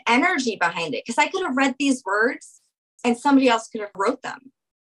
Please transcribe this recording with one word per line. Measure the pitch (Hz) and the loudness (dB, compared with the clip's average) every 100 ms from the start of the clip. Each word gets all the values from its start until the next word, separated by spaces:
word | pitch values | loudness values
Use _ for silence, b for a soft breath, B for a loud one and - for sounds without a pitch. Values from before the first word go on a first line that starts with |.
| - | 0
energy | 240 349 349 254 185 | 2 2 0 -2 -2
behind | 170 175 160 | -2 -2 -6
it. | 117 - | -6 -6
'Cause | 240 | -2
I | 302 | 0
could | 381 | 0
have | 370 262 | -4 0
read | 269 254 | -2 0
these | 277 254 | -2 -2
words | 190 202 240 294 - - _ _ _ _ | -2 0 0 -2 -12 -20 _ _ _ _
and | 247 233 | -2 0
somebody | 285 269 262 | 4 4 6
else | 226 - | 2 -2
could | 226 | -10
have | 208 | -12
wrote | 190 196 - | -2 -2 -2
them, | - - - _ _ _ | -8 -14 -18 _ _ _